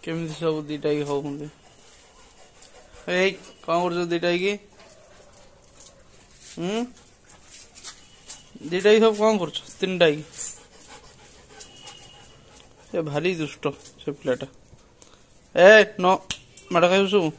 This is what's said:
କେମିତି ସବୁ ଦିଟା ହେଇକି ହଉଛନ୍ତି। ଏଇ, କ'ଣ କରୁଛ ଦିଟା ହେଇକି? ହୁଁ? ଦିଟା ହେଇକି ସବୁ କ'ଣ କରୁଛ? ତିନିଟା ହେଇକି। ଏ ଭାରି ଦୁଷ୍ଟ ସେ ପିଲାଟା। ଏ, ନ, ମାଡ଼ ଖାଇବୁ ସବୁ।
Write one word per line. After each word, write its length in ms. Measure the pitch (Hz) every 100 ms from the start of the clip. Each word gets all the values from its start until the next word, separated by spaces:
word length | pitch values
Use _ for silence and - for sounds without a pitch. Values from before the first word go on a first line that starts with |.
କେମିତି 320 | - 165 165
ସବୁ 280 | 156 165 156
ଦିଟା 260 | 151 151 151
ହେଇକି 160 | 147
ହଉଛନ୍ତି। 440 | 143 143 147 143 147 - - - - - - - - - - - - - - - -
ଏଇ, 220 | 180 190 190 - -
କ'ଣ 140 | - 170
କରୁଛ 260 | 180 170 175
ଦିଟା 200 | 170 175
ହେଇକି? 240 | 175 190 202 - - - - - - - - - - - - - - - - - - -
ହୁଁ? 280 | - 170 220 240 - - - - - - - - - - - - - - - - - 143
ଦିଟା 180 | 180 190
ହେଇକି 160 | 220
ସବୁ 100 | 226
କ'ଣ 180 | 208 220 214
କରୁଛ? 200 | 165 - - -
ତିନିଟା 260 | 185 185 170
ହେଇକି। 180 | 151 147 - - - - - - - - - - - - - - - - - - - - - - - - - -
ଏ 60 | 175
ଭାରି 340 | 160 143 165
ଦୁଷ୍ଟ 300 | 180 147 - 151 139 - -
ସେ 60 | -
ପିଲାଟା। 340 | 139 143 123 143 - - - _ _ - - - - -
ଏ, 140 | - 180 220 202 -
ନ, 60 | 185 190 - - - - -
ମାଡ଼ 120 | 175 175
ଖାଇବୁ 200 | 185 196
ସବୁ। 200 | 202 165